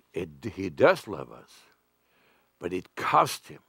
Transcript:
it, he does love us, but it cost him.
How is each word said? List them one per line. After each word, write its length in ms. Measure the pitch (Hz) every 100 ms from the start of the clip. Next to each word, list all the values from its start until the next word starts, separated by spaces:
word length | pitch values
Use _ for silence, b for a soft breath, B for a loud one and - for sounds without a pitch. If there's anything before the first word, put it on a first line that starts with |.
| _
it, 160 | 82 87 71 104
he 160 | 95 92
does 360 | 71 139 190 -
love 240 | 78 62
us, 200 | 60 - - _ _ _ _ _ _ _ _ _ -
but 140 | 87
it 220 | 92 -
cost 540 | - - 147 156 - -
him. 120 | 78